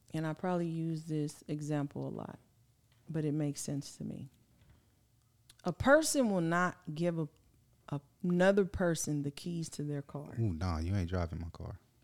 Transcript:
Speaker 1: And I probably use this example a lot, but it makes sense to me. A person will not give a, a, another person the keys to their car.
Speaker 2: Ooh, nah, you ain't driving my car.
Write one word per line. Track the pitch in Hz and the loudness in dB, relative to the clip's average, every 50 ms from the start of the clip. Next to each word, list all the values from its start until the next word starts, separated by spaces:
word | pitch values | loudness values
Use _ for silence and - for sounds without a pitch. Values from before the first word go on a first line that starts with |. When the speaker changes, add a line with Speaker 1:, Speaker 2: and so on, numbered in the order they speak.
| _ _ - | _ _ -6
Speaker 1:
And | 156 160 | -4 -2
I | 160 156 | -2 -4
probably | - - 185 180 175 175 170 | -4 -2 -2 0 0 0 -2
use | 165 165 165 165 165 156 156 | -2 -2 -2 -2 -2 -4 -4
this | 170 156 156 147 147 - - - - | -4 -2 -2 -2 -2 -4 -8 -8 -8
example | 151 151 151 143 151 147 139 143 - 139 135 135 | -6 -6 -2 -2 0 0 -2 -2 -4 -6 -6 -6
a | |
lot, | - - - - - - - _ _ _ _ _ _ _ _ _ _ _ _ - | -6 -8 -8 -10 -12 -14 -18 _ _ _ _ _ _ _ _ _ _ _ _ -8
but | 156 160 151 | -4 -2 0
it | 151 143 | 0 2
makes | 151 151 147 143 - | 2 0 0 -2 -4
sense | - - 147 139 139 - - - | -4 -4 -4 -4 -4 -8 -10 -10
to | - | -8
me. | - - - - 139 - _ _ _ _ _ - - - - _ _ _ _ _ _ _ _ _ _ _ _ _ _ - _ - | -8 -8 -8 -12 -14 -16 _ _ _ _ _ -20 -20 -20 -20 _ _ _ _ _ _ _ _ _ _ _ _ _ _ -20 _ -6
A | 180 165 | -6 -4
person | - - 254 277 311 320 294 - 294 254 220 | 0 4 6 6 8 6 4 2 2 2 4
will | 196 185 | 4 2
not | 165 165 170 175 180 175 - - - - 156 | 2 4 4 4 2 2 0 -4 -10 -10 -4
give | 147 170 175 170 165 | 0 0 0 0 0
a, | 160 147 - _ _ _ _ _ _ _ _ _ _ - | -4 -4 -6 _ _ _ _ _ _ _ _ _ _ -6
a, | 143 143 - _ _ _ - | -6 -6 -6 _ _ _ -2
another | 180 175 175 180 190 202 208 196 | 0 4 6 8 8 8 6 4
person | 180 - - 190 175 165 156 - - 147 147 | 2 0 0 2 2 2 0 0 -2 -2 -2
the | 139 143 | -2 -2
keys | 143 - - 180 170 165 160 - | -6 -6 -8 -6 -4 -4 -6 -6
to | - - 151 | -6 -6 -6
their | 147 147 143 | -4 -4 -6
car. | 139 - - 143 147 - - 120 | -6 -8 -10 -12 -10 -8 -2 0
Speaker 2:
Ooh, | 117 107 87 | 0 0 2
nah, | 78 90 92 82 78 | 0 0 0 0 0
you | 80 85 98 | 0 0 2
ain't | 101 90 82 | 0 0 0
driving | 92 92 85 80 85 85 | 0 0 0 -2 -2 -6
my | 85 82 - | -8 -8 -8
car. | - 85 80 - - - _ _ _ | -10 -10 -10 -10 -12 -14 _ _ _